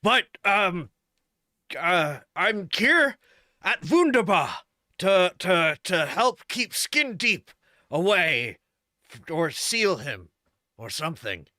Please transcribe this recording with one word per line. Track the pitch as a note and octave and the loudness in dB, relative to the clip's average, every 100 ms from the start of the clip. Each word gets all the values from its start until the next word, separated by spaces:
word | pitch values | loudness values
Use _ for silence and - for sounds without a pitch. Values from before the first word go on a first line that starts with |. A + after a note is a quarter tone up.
But, | G3+ B3 - - | 2 0 0 -6
um, | G3 G3+ G3+ F3 C#3 _ _ _ _ _ _ _ _ C3+ | 0 2 0 -2 -10 _ _ _ _ _ _ _ _ -4
uh, | E3 F3+ D3+ C#3 _ | 0 2 0 -4 _
I'm | - F#3 G#3+ F#3 | -2 -2 -2 -4
here | - A#3 E4 C#4+ A3 _ _ _ _ | -2 2 4 2 -2 _ _ _ _
at | F3 A#3 | -4 -4
Wunderbar | D3+ E4 F4 B3+ G3 F#3 C3+ - - _ _ _ | 2 4 4 2 2 2 0 -6 -16 _ _ _
to, | F#3 G3 F3+ - | 2 4 4 0
to, | F3+ F3+ D#3+ D3+ | 0 2 2 0
to | - F3+ | -2 -2
help | D3+ - B3 - - | 0 0 0 0 -10
keep | - A3 | -8 -6
Skin | - - - C#4+ G3 | -4 -4 -2 -2 -2
Deep | A#3+ G3 - _ _ _ _ | -2 -2 -4 _ _ _ _
away | C#3+ F#3 G3+ E3 C#3 A#2+ F#2 _ _ _ _ _ | -2 2 2 2 0 -4 -10 _ _ _ _ _
f-, | A#2+ - | -20 -8
or | E3 E3 | -4 -2
seal | - - A3+ G#3+ F3+ | -4 -4 0 0 0
him | C#3+ G#2+ F2 _ _ _ _ _ | -4 -10 -12 _ _ _ _ _
or | A2+ | -12
something. | - D#3 D#3+ A2 F#2 C#2+ | -8 -8 -8 -8 -10 -12